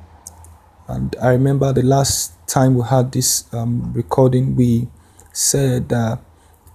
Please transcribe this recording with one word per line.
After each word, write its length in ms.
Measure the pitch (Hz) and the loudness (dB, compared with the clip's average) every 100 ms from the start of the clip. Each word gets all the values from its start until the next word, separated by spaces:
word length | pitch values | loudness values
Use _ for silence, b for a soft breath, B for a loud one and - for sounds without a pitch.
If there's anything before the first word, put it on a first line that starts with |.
| - - - - - - _ _ - | -20 -20 -20 -20 -20 -20 _ _ -12
And 260 | - 131 - | -8 -6 -2
I 60 | 123 | 2
remember 440 | 123 139 139 135 | 4 2 2 0
the 120 | 135 | 2
last 480 | 131 139 135 - - - - | 2 2 2 -2 -6 -12 -4
time 260 | 135 131 | 2 4
we 80 | 127 | 2
had 300 | 113 131 123 | 2 0 0
this, 320 | 127 123 - - | -2 -2 -4 -6
um, 400 | 117 117 120 117 | -8 -4 -4 -4
recording, 640 | 120 - - 131 127 131 131 | -6 -2 2 2 2 0 0
we 320 | 120 117 123 - b b b | 2 0 -2 -10 b b b
said 580 | - - 139 135 123 - | -6 -2 0 0 -2 -2
that, 280 | 120 113 117 - _ b b b | -2 -2 -6 -10 _ b b b